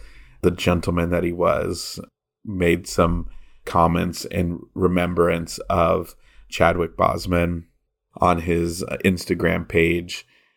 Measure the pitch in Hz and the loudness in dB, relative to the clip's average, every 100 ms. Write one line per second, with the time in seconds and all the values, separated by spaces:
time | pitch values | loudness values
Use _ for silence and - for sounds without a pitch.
0 | - - - - 90 87 - 87 80 87 | -20 -20 -20 -2 0 0 0 0 0 -2
1 | 85 87 87 85 85 78 87 90 - - | 0 0 -2 0 0 0 -2 -6 -8 -12
2 | - _ _ _ - 95 87 87 - - | -16 _ _ _ -10 0 2 2 0 0
3 | 85 87 - - - - - 87 85 85 | 2 0 -4 -12 -20 -18 -4 2 2 2
4 | 87 85 - 87 87 87 - - 90 90 | -2 -6 -6 -2 -2 -4 -8 0 2 2
5 | 87 87 85 85 82 - - 92 82 87 | 0 2 2 2 -4 -10 -2 2 2 2
6 | 85 - _ - - - 85 85 85 - | -2 -14 _ -20 -10 2 2 2 -2 0
7 | 90 90 92 87 85 85 85 _ _ _ | 0 0 0 0 0 -2 -10 _ _ _
8 | _ - 87 87 85 85 85 85 - 71 | _ 0 2 2 0 0 0 -4 -8 -2
9 | 95 90 - 87 85 87 82 87 82 85 | 0 0 -2 0 0 0 0 2 2 2
10 | 87 - - _ _ | -4 -12 -16 _ _